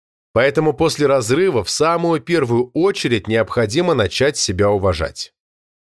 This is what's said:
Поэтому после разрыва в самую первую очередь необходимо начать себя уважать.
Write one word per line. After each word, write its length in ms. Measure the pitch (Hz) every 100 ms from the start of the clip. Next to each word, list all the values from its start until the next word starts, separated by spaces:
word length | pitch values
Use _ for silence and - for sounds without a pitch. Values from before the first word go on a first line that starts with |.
| _ _ _
Поэтому 420 | 113 135 151 156
после 320 | - 160 - 143
разрыва 580 | 135 110 143 190 127
в 60 | 92
самую 500 | - 156 170 170 160
первую 500 | 131 170 123 120 123
очередь 520 | 151 190 196 143 117 101
необходимо 680 | 113 110 - 110 135 175
начать 420 | 139 98 - 135 -
себя 340 | - 92 101
уважать. 640 | 101 95 80 78 - - _ _ _ _ _ _